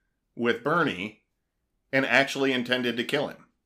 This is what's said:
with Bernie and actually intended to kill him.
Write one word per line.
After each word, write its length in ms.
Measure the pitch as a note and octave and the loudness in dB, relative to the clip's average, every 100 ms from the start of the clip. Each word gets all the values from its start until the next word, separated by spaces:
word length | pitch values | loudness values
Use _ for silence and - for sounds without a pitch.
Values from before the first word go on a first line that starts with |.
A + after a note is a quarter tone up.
| _ _ _ - | _ _ _ -4
with 220 | A#2 A#2 | 0 0
Bernie 640 | D3 E3+ C#3+ F2 G#2+ - _ _ _ _ _ _ _ | 0 0 0 -2 -8 -12 _ _ _ _ _ _ _
and 140 | C3+ C3+ | 0 2
actually 460 | B2 C3+ C3+ C3+ | 2 2 0 0
intended 440 | B2+ B2 B2+ B2 A#2 | 0 0 -2 0 -2
to 60 | |
kill 240 | A#2+ C#3+ G#2 | -2 -2 -4
him. 180 | - - _ | -8 -20 _